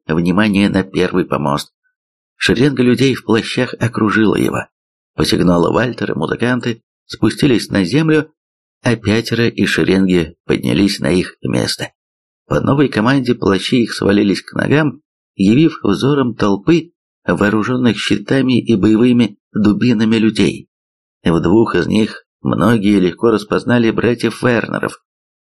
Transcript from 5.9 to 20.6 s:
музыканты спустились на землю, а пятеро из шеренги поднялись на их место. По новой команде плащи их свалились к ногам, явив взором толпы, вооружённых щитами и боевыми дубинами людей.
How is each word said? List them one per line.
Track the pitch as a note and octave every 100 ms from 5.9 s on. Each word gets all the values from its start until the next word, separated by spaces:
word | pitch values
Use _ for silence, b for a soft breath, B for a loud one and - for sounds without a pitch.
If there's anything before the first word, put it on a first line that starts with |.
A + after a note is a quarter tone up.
| - G#2
музыканты | - E2 - A#2+ B2 A#2+ A2+ _ _ -
спустились | - C#3 - D3 G#2+ -
на | G2+ F2+
землю, | C3+ D#3+ D#3 D3+ _ _ _ _ _
а | B2+ A#2
пятеро | G#2 A2 A#2 A#2 A#2
из | - G2+
шеренги | - E2+ F#2+ F#2+ F2+ E2 - -
поднялись | - A#1+ C#2+ G2+ -
на | -
их | F#2 - -
место. | - A#1+ - - - _ _ _ _ _ -
По | -
новой | A2+ C#3+ C3+
команде | - A2+ C#3 A#2+
плащи | A#2 F#2 F#2+ - B2+
их | G#2+
свалились | - F#2+ G2+ G2+ F2+
к | -
ногам, | - - C#3+ D3+ - _ _ _ -
явив | G2 B2+ D#3+ -
взором | G#2 F#2+ B2 C#3+ B2 -
толпы, | G#2+ G2 G2+ E3+ E3 _ _ _ -
вооружённых | F2+ G2+ A2 G#2 B2+ B2 G2+
щитами | - G#2 - C3+ C3 A#2
и | - A2
боевыми | G#2+ A2 B2 A#2+ A2+ - _
дубинами | - G#2 G2 B2 A2 A2 A2+
людей. | A2 G#2 F2 -